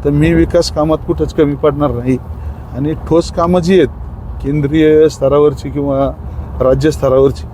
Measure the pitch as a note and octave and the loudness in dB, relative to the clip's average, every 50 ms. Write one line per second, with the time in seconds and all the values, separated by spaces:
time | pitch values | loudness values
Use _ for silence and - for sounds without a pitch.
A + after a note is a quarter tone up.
0 | - D3 C#3+ D3 D3+ E3 E3+ E3 E3 E3 - F3 E3 - - D#3+ D3+ D#3+ D#3 D3+ | 0 0 2 2 2 4 4 2 2 2 2 0 0 0 0 -2 0 0 0 -2
1 | - - E3+ D#3+ D#3+ C#3+ - - D#3 C#3+ C#3+ C3+ - D3+ C#3+ C#3+ C#3+ C#3+ A#2+ A#2+ | -2 -4 -2 -2 -2 -4 0 0 0 0 0 0 0 0 0 2 -2 -2 -2 -2
2 | A#2+ B2+ C3 B2 - - - - - - - - - - - A#2+ C#3 D3 D#3 - | -2 -2 -4 -4 -4 -10 -12 -10 -10 -10 -10 -10 -14 -12 -8 -6 -4 -4 -4 -6
3 | - - D#3+ E3 E3+ - - - E3+ E3+ F3+ F3+ E3+ E3+ G3 F#3 D#3 A#2+ - - | -4 0 0 0 0 0 -2 -2 0 2 2 0 2 4 4 4 4 2 0 -8
4 | - - - - - - - - - C#3 C#3+ D3+ C#3+ C#3 D3 D#3+ D#3 D#3 D#3 D#3 | -12 -12 -12 -12 -12 -12 -10 -8 -6 -4 -2 -2 -2 0 2 4 4 6 6 6
5 | D#3 D#3 - - C#3 C3+ C#3 D3 D3 D3 C#3 - - C#3+ C3+ D3 C#3 C#3+ C#3 C3+ | 6 4 2 0 0 2 4 4 4 4 2 0 -8 -8 -6 -4 -2 -2 0 0
6 | C#3 C3 B2 - - - - - - - - - B2+ B2+ C3+ C3 C3 D#3 D3 - | 0 -2 -2 -6 -10 -12 -10 -10 -12 -10 -6 -2 2 2 2 2 2 0 0 0
7 | - C3+ C3 C3 C3+ C#3 C3 - - - | 0 2 4 4 4 2 2 -2 -10 -14